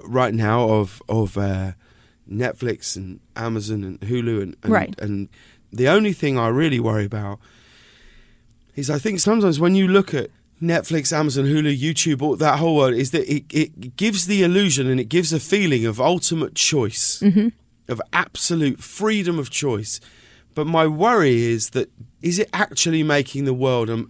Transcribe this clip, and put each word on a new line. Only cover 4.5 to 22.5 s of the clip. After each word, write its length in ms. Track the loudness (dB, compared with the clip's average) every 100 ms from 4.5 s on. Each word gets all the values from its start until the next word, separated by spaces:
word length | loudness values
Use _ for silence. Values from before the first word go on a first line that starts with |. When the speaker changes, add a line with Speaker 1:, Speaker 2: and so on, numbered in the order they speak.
| -6
Speaker 1:
and, 80 | -2
Speaker 2:
Right. 220 | 0 -2 -6
Speaker 1:
and 300 | -6 -6 -8 -14 -20 _ _
the 160 | 0 4
only 260 | 4 2
thing 240 | 0 0 0
I 100 | 0
really 320 | 2 2 0
worry 260 | 0 -2
about 340 | -2 -6 -8 -12 _ _ _ -20 -20 _ -20 -20 -20 _ _ _ _
is 140 | -8 -4
I 100 | -4
think 200 | -2 0
sometimes 400 | 2 4 2 2
when 160 | 4
you 120 | 4 4
look 260 | 4 2
at 160 | -4 -6 _ _ -6
Netflix, 500 | -2 0 0 -2 0
Amazon, 320 | 0 0 0
Hulu, 320 | 2 2 2 0
YouTube, 420 | -2 0 0 0
all 140 | 0
that 240 | 2 2 2
whole 160 | 2 4
world, 160 | 4
is 160 | 2 0
that 200 | -2 0
it, 140 | -2 -2
it 420 | -2 -2 -6 -14
gives 300 | -2 0 0 0
the 160 | 2
illusion 440 | 4 4 2 0 0
and 120 | 0
it 100 | 0
gives 220 | 0 2
a 80 | -2
feeling 460 | 0 0 2 2
of 140 | 0 0
ultimate 540 | 0 2 0 -2 -4
choice, 640 | -2 0 0 0 -2 -2 2
Speaker 2:
Mm-hmm. 260 | 2 4 2 -2 _ _ -10
Speaker 1:
of 120 | -8 -4
absolute 680 | -2 -2 -4 -2 0 0 -2
freedom 580 | -8 -4 0 0 0 -2
of 100 | -4
choice. 500 | -4 -2 -2 -4 -10 -12 -20 -20 -20 _
But 100 | -6 0
my 200 | 2 2
worry 560 | 2 2 4 4 4
is 260 | 2 -2 -2
that, 180 | -4 -6 -10 -20 _
is 180 | -2 -2
it 100 | -2